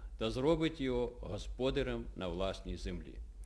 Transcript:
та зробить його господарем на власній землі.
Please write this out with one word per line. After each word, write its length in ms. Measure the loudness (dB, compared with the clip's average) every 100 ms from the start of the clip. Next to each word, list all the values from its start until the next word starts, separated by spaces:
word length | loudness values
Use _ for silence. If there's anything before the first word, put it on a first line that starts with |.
| -10 -2
та 120 | 0
зробить 500 | 4 4 6 4 2
його 320 | 2 2 0 -2
господарем 840 | -6 -4 -6 2 2 4 2 0 -4 -4
на 120 | -2
власній 480 | 2 0 0 -4 -4
землі. 380 | -4 -4 -6 -10 -12 -10